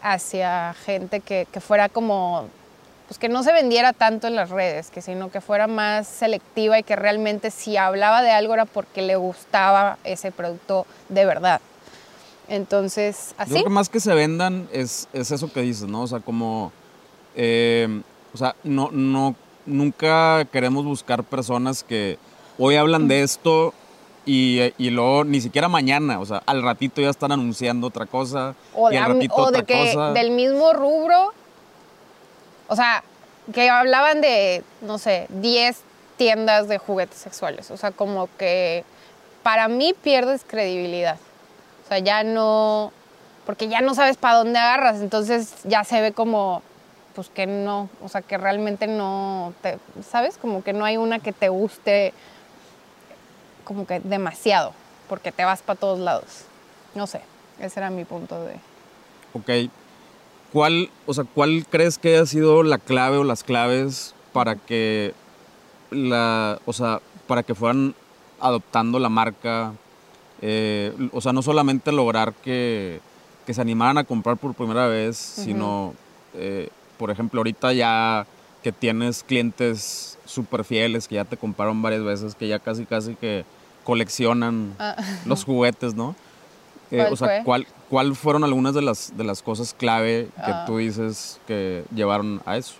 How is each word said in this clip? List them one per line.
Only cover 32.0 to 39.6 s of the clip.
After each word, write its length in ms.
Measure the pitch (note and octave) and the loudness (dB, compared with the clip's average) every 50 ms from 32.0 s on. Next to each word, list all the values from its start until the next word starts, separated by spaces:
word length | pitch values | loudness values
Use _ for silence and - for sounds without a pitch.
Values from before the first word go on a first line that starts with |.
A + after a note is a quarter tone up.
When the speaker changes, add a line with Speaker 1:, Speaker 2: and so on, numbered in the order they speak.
| - - - - - - - - - - - - - - | -20 -20 -20 -20 -20 -20 -20 -20 -20 -20 -20 -20 -6 -4
Speaker 1:
o 80 | G#3+ | 0
sea, 280 | G#3+ B3 A#3+ A#3 G#3 - - - - - - - - - - G#3+ | 2 2 2 2 0 -2 -8 -20 -20 -20 -20 -20 -20 -18 -10 -2
que 160 | B3 B3 B3 | 2 4 4
hablaban 500 | B3 B3 B3+ C4 C4 C4 C#4 D4+ D#4 D4+ | 6 6 4 4 4 4 4 4 4 4
de, 420 | D4+ D4 B3 G#3 G3 F#3+ F3+ F3 - - - - | 4 4 4 4 4 2 0 -2 -4 -12 -20 -16
no 160 | - G#3 G#3+ G#3+ | -12 -10 -8 -6
sé, 280 | - A3+ G3 F3 F3 - | 0 0 0 0 0 -6
diez 500 | - F#3+ G3 A#3 A#3+ A#3+ A#3+ A#3+ A#3+ - - - _ - - - - - | -10 -4 0 2 2 4 2 2 0 -2 -12 -20 _ -20 -20 -20 -2 0
tiendas 500 | B3+ A3+ A3 G#3+ A3 A3 G#3+ G#3+ G#3 G#3 | 2 2 4 2 2 4 4 4 4 2
de 100 | G#3+ G3 | -2 -4
juguetes 400 | - - G3+ F#3+ F3+ F3+ - - | -4 -4 -2 -2 -2 -4 -6 -18
sexuales. 540 | - G3 - - - E3 D3+ - - - | -20 -18 -12 -8 -8 -8 -8 -8 -12 -16
O 60 | - F#3+ | -14 -8
sea, 140 | - G#3 | -6 -8
como 380 | F#3+ - G#3 G3 G3+ F#3+ F#3 F#3 - - | -4 -2 -4 -2 -2 -4 -4 -6 -6 -4
que 460 | G3 F#3 F3 F#3 F#3 E3+ E3 F3 E3+ _ - - - - - - - - - - | -2 0 0 2 0 0 -2 -4 -6 _ -20 -20 -20 -20 -20 -20 -20 -20 -20 -4
para 260 | - A#3 A3 A3 | 0 2 2 4